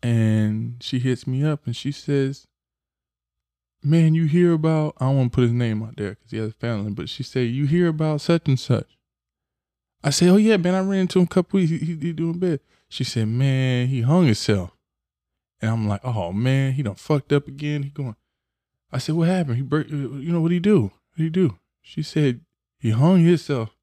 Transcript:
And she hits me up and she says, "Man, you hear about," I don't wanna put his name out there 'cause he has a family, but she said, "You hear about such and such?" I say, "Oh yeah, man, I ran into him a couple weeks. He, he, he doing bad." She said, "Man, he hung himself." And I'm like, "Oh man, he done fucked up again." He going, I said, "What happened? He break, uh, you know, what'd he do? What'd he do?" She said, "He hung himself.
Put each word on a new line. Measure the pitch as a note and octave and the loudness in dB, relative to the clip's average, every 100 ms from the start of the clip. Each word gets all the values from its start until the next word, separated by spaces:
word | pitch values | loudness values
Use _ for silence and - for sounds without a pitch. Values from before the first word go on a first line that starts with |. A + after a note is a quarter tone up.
And | A#2+ A#2 A2 A2 G#2+ G#2+ A#2 A#2+ | 0 2 2 2 0 -2 -6 -10
she | - C3 | -6 -4
hits | B2+ B2+ - | -2 -4 -4
me | C3 | -2
up | D3+ D3 - | -2 -4 -6
and | |
she | A#2+ C#3+ | -8 -8
says, | C#3+ - C#3+ C3+ C#3 _ _ _ _ _ _ _ _ _ _ _ _ _ _ | -8 -4 -2 -2 -6 _ _ _ _ _ _ _ _ _ _ _ _ _ _
"Man, | C#3+ E3 D#3+ | 0 4 4
you | D#3+ D#3+ | 4 2
hear | E3+ F3 | 4 4
about," | E3 D#3 D#3 D3+ - | 2 0 0 -2 -2
I | C3 | 0
don't | C#3 | 2
wanna | B2+ | 0
put | - | 2
his | A#2+ | 0
name | A#2+ A#2 G#2+ | 2 -2 -4
out | A2 A#2+ | -6 -8
there | G2+ | -10
'cause | G2+ _ | -10 _
he | A2 | -8
has | A2 | -8
a | |
family, | - A#2 A2 G#2+ | -6 -6 -4 -6
but | G2+ E2 | -8 -10
she | - | -10
said, | B2+ C3 B2 | -8 -4 -2
"You | B2+ C#3+ | -2 0
hear | E3+ F3 | 2 0
about | D#3 D#3 D3+ | 0 -2 -2
such | - E3+ - | 0 0 2
and | C3 | -2
such?" | - A#2 - _ _ _ _ _ _ _ _ _ _ _ | 0 -2 -2 _ _ _ _ _ _ _ _ _ _ _
I | C#3+ | -4
say, | C#3 F3 | 2 6
"Oh | G3 | 6
yeah, | G#3+ G#3+ | 6 4
man, | F3 | 2
I | F#3+ | 0
ran | F#3+ G3 | 0 0
into | F#3 F#3 | 2 2
him | |
a | F3 | 2
couple | - F3 G3 | 2 2 2
weeks. | E3+ | 2
He, | E3 | 0
he, | D#3 E3 | -4 -6
he | E3 | -6
doing | D#3+ E3 E3+ | -4 -4 -2
bad." | F#3 D3+ _ _ _ | -2 -2 _ _ _
She | - | -8
said, | B2 - A2 | -4 -2 -2
"Man, | A#2 C3+ C3 C3 B2 B2 | 0 0 2 0 0 0
he | C3+ | 0
hung | A#2 E3+ E3 | 2 4 4
himself." | G#2+ - G2+ E2+ _ _ _ _ _ _ _ _ _ | 2 2 0 -2 _ _ _ _ _ _ _ _ _
And | A2 | -4
I'm | A2+ G#2+ | -2 -2
like, | G2+ | -4
"Oh | B2+ A2+ F2 | -4 -4 -4
man, | G2 B2 C3+ C3+ | -2 0 0 0
he | C3 | -2
done | B2 F#2+ | -4 -6
fucked | - D3+ - | -2 -2 2
up | C#3+ C#3 | -2 -2
again." | C#3 D3 D3 | -10 -6 -6
He | C#3 | -6
going, | C#3+ C3 G#2+ _ _ _ _ _ _ _ | -8 -10 -10 _ _ _ _ _ _ _
I | C3 | -8
said, | - | -4
"What | D#3+ E3 | 0 2
happened? | F#3 D#3 A#2+ | 0 0 -4
He | |
break, | C3 D3+ - | -2 -2 -2
uh, | D3+ | -6
you | C3+ C#3 D3 | -8 -8 -4
know, | E3+ | 0
what'd | E3 | 0
he | F3 | 0
do? | F3+ G#3 G2+ _ _ | 4 2 2 _ _
What'd | - | -6
he | D#3+ | -4
do?" | E3 F3 F#2+ _ _ | 0 0 -2 _ _
She | _ - | _ -10
said, | D3+ - D3 B2 _ _ _ _ | -6 0 0 0 _ _ _ _
"He | A2 | -2
hung | A2 D3+ F#3+ | 2 4 6
himself. | E3 F3 - C#3 A2+ _ | 6 4 0 -6 -6 _